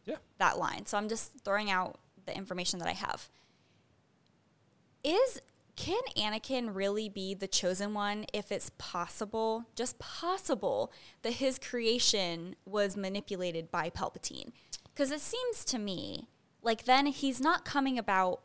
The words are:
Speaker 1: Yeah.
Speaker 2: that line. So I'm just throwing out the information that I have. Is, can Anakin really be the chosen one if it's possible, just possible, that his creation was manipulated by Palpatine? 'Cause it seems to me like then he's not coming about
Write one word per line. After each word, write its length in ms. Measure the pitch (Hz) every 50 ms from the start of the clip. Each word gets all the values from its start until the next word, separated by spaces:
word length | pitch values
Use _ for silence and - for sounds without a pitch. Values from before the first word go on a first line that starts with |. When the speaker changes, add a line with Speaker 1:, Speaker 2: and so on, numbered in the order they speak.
| -
Speaker 1:
Yeah. 100 | - 311 - - _ _ -
Speaker 2:
that 200 | 190 - - -
line. 280 | - - - - 202
So 100 | - 214
I'm 120 | 208 214 214
just 220 | 226 220 - - - - -
throwing 260 | 202 196 214 214 202
out 280 | 190 185 180 - - - _ _ _ - -
the 100 | - -
information 440 | 190 190 - 185 175 175 - - -
that 100 | 165 -
I 40 |
have. 360 | 190 202 - - - - - - _ _ _ _ _ _ _ _ _ _ _ _ _ _ _ _ _ _ _ _ _ _ _ _ _ _ _ _ _ _ _ _ _ _
Is, 380 | - 294 349 427 523 508 - - - _ _ _ _ _ -
can 240 | - - 311 381 480 - - -
Anakin 580 | 214 208 214 214 220 - - 262 247 240 220 190
really 340 | 190 196 196 202 214 220 208
be 260 | 202 196 190 190 196
the 140 | 190 190 190
chosen 460 | - - 202 180 185 185 202 214 214
one 300 | 208 202 202 208 214 214 -
if 180 | - 208 202 -
it's 180 | 202 - - - - -
possible, 880 | - - - 175 175 - - - 220 202 226 220 220 220 220 233 226 - -
just 240 | - 247 247 - -
possible, 960 | - - - - 330 349 381 381 - - 269 196 202 165 107 104 117 - - - - - - _
that 120 | - 226 240
his 240 | - 277 262 254 -
creation 1000 | - - 247 240 226 220 240 240 - - 226 202 185 170 165 170 170 185 - - -
was 320 | 190 202 208 202 196 -
manipulated 760 | 202 196 190 196 202 196 - 202 180 180 175 165 165 165 -
by 200 | - 170 156 175
Palpatine? 640 | - - 175 - - - - - - - - - - - - - - - - - -
'Cause 160 | - 285 262
it 100 | 302 294
seems 440 | - - 440 494 508 494 453 - -
to 120 | - 262 220
me 500 | 208 202 180 - 92 98 - - 233 - _ _ _ _ _ _
like 220 | - 233 226 220 -
then 220 | 247 254 277 285
he's 340 | 285 269 - 277 269 247 254
not 240 | 262 320 349 - -
coming 340 | - - 285 269 269 254 233
about 420 | 202 214 190 190 185 185 180 -